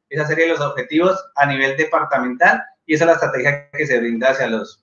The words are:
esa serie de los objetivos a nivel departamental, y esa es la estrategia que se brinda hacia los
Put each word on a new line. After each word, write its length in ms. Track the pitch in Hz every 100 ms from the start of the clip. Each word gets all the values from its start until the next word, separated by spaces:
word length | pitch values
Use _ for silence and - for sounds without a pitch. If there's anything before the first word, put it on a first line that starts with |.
| -
esa 180 | 147 147
serie 180 | 156
de 80 | 165
los 80 | 151
objetivos 600 | 143 139 123 156 185 190 -
a 100 | 143
nivel 320 | 143 135 135 139
departamental, 880 | 156 - 143 135 127 123 190 - - _ -
y 80 |
esa 100 | 151
es 40 | 170
la 40 |
estrategia 580 | 165 143 131 143 143 -
que 160 | 143 143
se 120 | 120
brinda 320 | 117 117 131
hacia 160 | 135 117
los 360 | 110 101 -